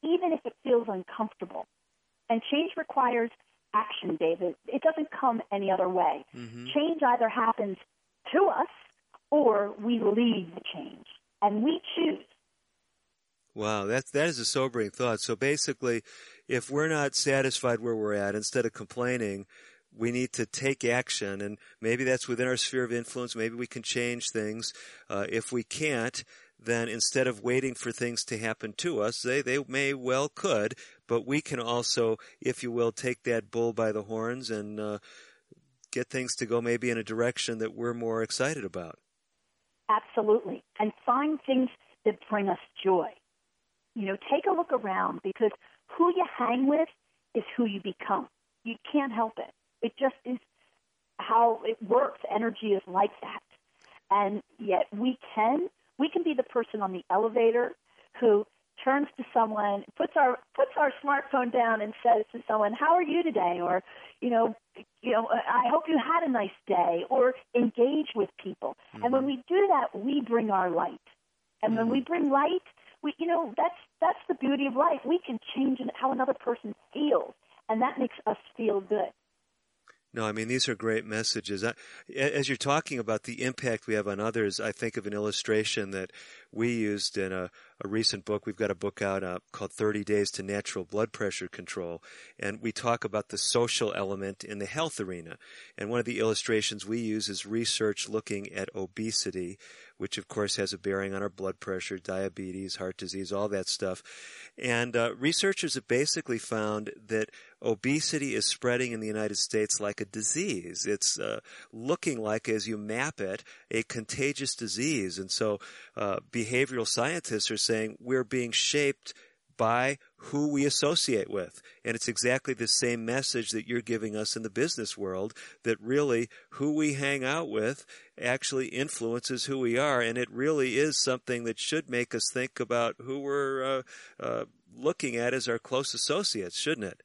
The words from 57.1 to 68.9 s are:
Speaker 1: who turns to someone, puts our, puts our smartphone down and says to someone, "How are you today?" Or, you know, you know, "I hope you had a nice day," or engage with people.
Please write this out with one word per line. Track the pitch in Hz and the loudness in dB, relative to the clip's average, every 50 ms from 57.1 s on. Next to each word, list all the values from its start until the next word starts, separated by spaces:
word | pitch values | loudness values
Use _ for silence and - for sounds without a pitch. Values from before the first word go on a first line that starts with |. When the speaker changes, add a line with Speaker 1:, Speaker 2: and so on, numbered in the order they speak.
| 180 190 226 226 214 247 233 226 226 240 240 240 - _ _ _ _ _ - _ _ - | 2 4 4 4 4 4 4 6 6 4 2 0 -2 _ _ _ _ _ -20 _ _ 2
Speaker 1:
who | 254 226 208 202 214 _ _ _ _ _ _ - - | 6 6 6 6 4 _ _ _ _ _ _ -4 2
turns | 262 262 285 294 277 - - | 2 2 2 2 -2 -4 -10
to | 247 - - | -12 0 2
someone, | 262 226 214 214 208 208 202 202 202 - - - - | 2 4 4 2 0 0 0 0 -2 -4 -8 -4 -2
puts | 330 339 - | -2 2 4
our, | 330 285 254 247 - - _ _ | 6 6 6 6 2 -4 _ _
puts | - 539 523 - - | 2 2 2 4 2
our | 302 277 262 - - | 2 2 2 0 0
smartphone | 285 285 277 277 - - 262 247 240 | 0 0 0 0 0 2 2 2 4
down | 233 254 233 226 226 220 | 4 4 4 4 4 2
and | 214 214 214 - | 0 -4 -6 2
says | - 240 233 214 220 _ | 6 6 6 6 4 _
to | - 240 - - | -6 -14 -4 0
someone, | 226 214 214 208 | 2 4 4 2
"How | 214 240 294 311 339 | 2 2 4 6 6
are | 359 359 | 6 6
you | 294 311 339 349 | 4 2 2 2
today?" | 330 240 208 185 175 175 175 | 2 2 2 2 2 2 2
Or, | 175 175 180 185 - - - - - - - _ | 2 2 2 2 0 -2 -20 -20 -20 -20 -14 _
you | - 247 | -2 2
know, | 240 226 226 226 220 - _ _ _ - - _ _ _ | 4 4 4 4 2 -4 _ _ _ -20 -20 _ _ _
you | - 240 | -2 0
know, | 233 214 226 - | 2 2 2 2
"I | - 233 - - 247 247 247 240 | 2 0 2 2 2 4 4 6
hope | 277 320 320 - | 4 2 2 4
you | 320 294 | 2 2
had | 226 285 330 339 339 | 4 4 2 2 4
a | 311 | 4
nice | 254 233 208 196 - _ _ | 2 2 0 -2 -4 _ _
day," | - 202 180 175 175 170 170 180 - | 0 4 4 4 4 4 0 0 2
or | 254 262 247 254 254 - - _ _ | 4 6 6 6 4 0 -10 _ _
engage | 247 233 233 - - 233 262 285 311 302 - - | 4 4 4 4 4 4 4 4 2 0 -2 0
with | 226 202 - - - | -2 -2 -2 -2 -12
people. | - 196 - _ - 247 269 _ - - | -10 -10 -10 _ -6 -8 -8 _ -16 -20